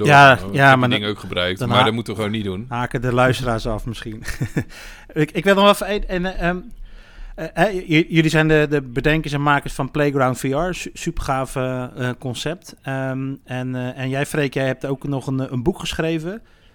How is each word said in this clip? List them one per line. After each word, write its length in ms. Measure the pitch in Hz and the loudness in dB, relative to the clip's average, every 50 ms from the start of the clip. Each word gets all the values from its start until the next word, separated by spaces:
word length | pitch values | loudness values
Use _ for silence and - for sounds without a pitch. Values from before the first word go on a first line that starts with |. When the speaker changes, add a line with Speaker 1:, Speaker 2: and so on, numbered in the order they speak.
Speaker 1:
over 60 | 107 | 4
Speaker 2:
ja, 200 | 151 147 139 143 139 | 6 8 10 10 10
Speaker 1:
doorgaan, 160 | 127 117 - | 8 6 2
hoor. 80 | 98 101 | -2 2
Speaker 2:
ja, 60 | 139 139 | 4 6
Speaker 1:
Ik 40 | 139 | 6
heb 80 | 131 127 | 6 6
Speaker 2:
maar 100 | 127 123 | 4 2
Speaker 1:
die 100 | 123 113 | 0 0
Speaker 2:
dan, 0 | |
Speaker 1:
dingen 80 | 104 107 104 | -2 -2 -4
ook 40 | - | -6
gebruikt, 360 | - 92 92 90 90 90 95 98 | -8 -6 -4 -2 0 0 -2 -2
Speaker 2:
dan 100 | 127 120 | -2 2
Speaker 1:
maar 100 | 120 123 | 4 4
Speaker 2:
ha-, 60 | 127 | 4
Speaker 1:
dat 80 | 120 110 | 4 2
moeten 180 | 117 113 - | -2 -4 -6
we 60 | 107 101 | -4 -4
gewoon 160 | 110 104 107 | -4 -2 -2
niet 100 | 113 101 | -2 -4
doen. 220 | 101 92 95 117 123 | -4 -4 -6 -6 -6
Speaker 2:
haken 320 | 120 120 123 120 - 135 | -4 -4 -4 -4 -4 -2
de 100 | 117 127 | -2 0
luisteraars 540 | 120 127 127 127 127 - 127 123 113 110 - | 4 4 4 4 4 2 0 -2 -2 -2 -2
af 200 | 123 110 104 - | -4 -4 -4 -6
misschien. 360 | 123 110 - - 113 107 113 - - - - 127 110 - 156 - - | -8 -10 -10 -10 -12 -12 -8 -8 -6 -4 -4 -6 -4 -4 -4 -6 -6
<laughs> 440 | - - - - - - - - - | -8 -18 -18 -18 -18 -18 -18 -6 -2
Ik, 160 | 160 151 151 | 0 0 0
ik 140 | - 190 156 | 0 0 2
wil 100 | 196 196 | 4 4
nog 240 | 190 202 202 202 - | 6 6 4 4 2
wel 100 | 208 185 | 0 -4
even 60 | 208 208 - - 190 | -4 -4 -4 -4 -4
een, 100 | 180 175 | -4 -4
en, 140 | 190 185 180 | -4 -4 -2
eh, 100 | 175 170 | -2 -2
ehm, 80 | 180 180 - 233 - - - - - - - - - - - - - | -2 -4 -8 -12 -16 -16 -16 -16 -16 -18 -20 -20 -18 -16 -16 -14 -10
eh, 120 | - 160 160 | -10 -10 -4
hè, 140 | - 165 175 | 0 2 2
j-, 180 | 220 196 180 185 | 2 0 -2 -2
j-, 200 | - 156 156 170 - | 2 2 2 2 4
jullie 220 | 175 160 156 156 | 2 2 4 4
zijn 180 | 151 156 156 156 | 4 4 4 4
de, 180 | 156 151 151 143 | 4 4 4 4
de 120 | 147 147 | 2 0
bedenkers 500 | 135 127 120 131 127 156 151 160 151 151 | -2 -2 -4 -2 0 2 2 0 0 -2
en 100 | 147 139 | -4 0
makers 300 | 143 147 143 139 - - - | 2 2 2 2 0 -2 -4
van 160 | - 143 127 | -4 -4 -2
Playground 480 | - 151 147 147 135 139 131 127 127 - | 0 0 2 2 2 2 2 2 0 0
V 40 | |
R. 320 | - 135 135 147 170 185 170 | -2 -2 -2 0 -2 -2 -4
Su-, 160 | - - - | -6 -8 -10
supergaaf, 640 | - - - 170 165 - - - 135 131 131 - - | -12 -8 -6 -4 -4 -2 -2 -2 -2 -2 -4 -4 -4
eh, 260 | 139 127 127 127 127 123 123 - 107 127 123 | -4 -4 -2 -4 -4 -6 -8 -8 -6 -6 -6
eh, 60 | 123 - | -6 -6
concept. 580 | - 131 117 - - 147 170 175 - - - - | -6 -8 -6 -6 -6 -6 -6 -8 -12 -20 -20 -14
Ehm, 520 | - 139 135 135 131 131 131 131 135 135 139 - _ | -8 -6 -6 -4 -4 -4 -4 -4 -6 -6 -8 -10 _
en, 300 | - 127 127 127 127 127 | -10 -8 -6 -6 -6 -6
eh, 220 | 127 123 123 - 139 | -6 -6 -6 -6 -6
en 100 | 127 131 | -4 -4
jij, 180 | 131 135 147 | -2 -2 -2
Freek, 280 | - - 156 143 135 - | -2 -2 -2 -2 -2 -2
jij 120 | 139 135 | -2 -2
hebt 200 | 131 131 - - | -2 -2 -4 -6
ook 180 | 139 139 131 - 143 | -6 -6 -6 -4 -6
nog 180 | 139 131 - | -6 -4 -4
een, 140 | 147 135 131 | -4 -4 -4
eh, 60 | 131 131 | -4 -4
een 120 | 135 127 | -4 -2
boek 160 | 117 160 190 - | -2 -2 -2 -2
geschreven. 640 | - - - - 160 160 165 160 156 170 202 226 - - _ _ _ _ _ | -4 -6 -4 -2 -2 -2 -2 -2 -4 -6 -10 -10 -14 -20 _ _ _ _ _